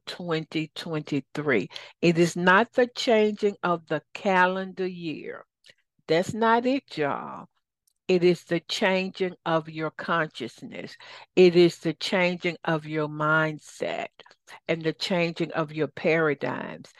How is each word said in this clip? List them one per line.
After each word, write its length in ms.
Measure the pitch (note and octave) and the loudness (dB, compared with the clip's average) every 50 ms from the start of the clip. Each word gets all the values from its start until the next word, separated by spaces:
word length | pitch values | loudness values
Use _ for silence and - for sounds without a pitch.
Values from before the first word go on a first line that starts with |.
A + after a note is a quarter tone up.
| - | -8
twenty 640 | - - - F3+ F3 D#3+ D#3+ D#3+ - - E3 D#3+ D#3 - | -14 -14 -10 -6 -4 -4 -4 -4 -4 -4 -6 -6 -6 -8
twenty-three. 920 | - - F3 D#3+ D3+ D3+ - - C#3 - _ - - D3 D3+ C3 G#2 - - - - - - - - | -12 -10 -6 -6 -6 -4 -2 -4 -4 -4 _ -8 -6 -2 2 2 2 0 -2 -8 -16 -18 -18 -8 0
It 160 | - E3+ E3+ D#3+ | 2 2 4 4
is 160 | F3 E3 - | 2 2 2
not 360 | F3 F3 F#3 F#3 G3 A#3 - - | 0 4 4 6 6 4 2 2
the 140 | - B3 A#3+ | 0 0 0
changing 680 | - - - - A3+ G#3+ G#3+ G#3+ G#3 - - G3+ G3+ - - | 0 -4 0 2 4 4 4 2 0 0 -2 -2 -2 0 -2
of 240 | F3+ F3 E3+ D#3+ - | -2 -2 -2 -2 -4
the 160 | D#3+ D3 - _ - | -6 -6 -6 _ -14
calendar 760 | - - G#3 F#3+ F#3 F3+ F3+ F#3 F#3+ F#3+ F#3+ F3+ F3+ F#3 F#3 | -6 -2 2 4 4 4 4 2 -2 -8 -10 -8 -6 -6 -6
year. 580 | F#3 F3 E3+ E3 C#3+ - - - - - - _ _ _ _ - - _ _ _ _ _ _ - | -6 -8 -8 -8 -8 -8 -10 -12 -14 -14 -16 _ _ _ _ -20 -20 _ _ _ _ _ _ 0
That's 260 | D#3 E3 F#3+ - - | 2 2 2 0 -2
not 340 | G#3+ A3 A3+ A3+ A#3+ A#3+ B3 | 0 2 4 4 4 2 2
it, 300 | C4+ C#4 - - - D#3+ | -2 -2 -4 -8 -6 -4
y'all. 520 | D3 C#3 - - - - - - - - _ _ _ _ _ _ _ _ _ _ _ - | -2 -2 -2 -4 -6 -10 -14 -16 -18 -20 _ _ _ _ _ _ _ _ _ _ _ 0
It 160 | F#3 F3+ E3+ | 2 4 4
is 200 | F3 F3 - - | 4 4 2 -2
the 160 | - F3 E3+ | -4 -4 -4
changing 760 | - - - - A3+ F#3+ F#3+ F#3 F#3 F#3+ F3 - F#3+ F3+ F3 - - E3+ | -4 -4 -4 0 0 2 2 0 -2 -4 -6 -4 -4 -4 -6 -6 -4 -2
of 200 | E3 D#3+ D#3 D#3+ | -2 -2 -2 -4
your 220 | D#3+ D#3 D#3+ D3+ | -10 -8 -8 -8
consciousness. 1080 | - - - - F3 E3+ D#3 D#3 - - B2 - - - - - - - - - - - - - - - - _ - | -8 -8 -6 -2 -2 -2 -2 -2 -6 -10 -12 -12 -12 -14 -18 -16 -14 -14 -14 -16 -16 -18 -20 -20 -20 -20 -18 _ 4
It 200 | - F#3 F3+ E3 | 6 6 8 8
is 240 | F3 F3 E3+ - - | 8 6 6 4 0
the 140 | - E3+ D3+ | -6 -6 -6
changing 640 | - - - - F#3+ F3+ F3 F3+ E3 - F3+ E3 - - | -4 -6 -4 0 0 0 0 0 -2 -4 -6 -6 -6 -4
of 220 | - E3 D#3 D3+ | -4 -4 -4 -4
your 220 | D3+ D#3 D#3 D3+ D3 | -6 -6 -4 -4 -4
mindset 1040 | D3+ D3+ D3+ D3+ D#3 D#3+ D#3 D#3 D#3 D3+ - - - - - E2 D#2+ - - - _ - - - - _ _ - - - _ - | -4 -4 0 2 2 2 2 0 -4 -6 -14 -18 -12 -8 -6 -6 -6 -6 -8 -10 _ -18 -20 -20 -20 _ _ -20 -20 -14 _ -4
and 160 | E3 E3 D#3+ | -4 -2 -2
the 100 | D#3+ D#3 | -4 -6
changing 580 | - - - G3 F3 E3+ E3+ E3+ - E3+ D#3 - | -4 -4 -2 0 0 0 0 -2 -4 -6 -4 -2
of 200 | - D#3+ D3+ D#3 | -4 -6 -4 -4
your 140 | D#3 D3+ C#3 | -4 -4 -4
paradigms 1080 | - - - F3 D#3 E3 D#3+ D3+ C#3+ C#3 - C#3 - - - - - - - - _ - | -4 -2 0 2 2 2 2 2 0 -2 -4 -6 -6 -6 -8 -10 -12 -14 -18 -20 _ -20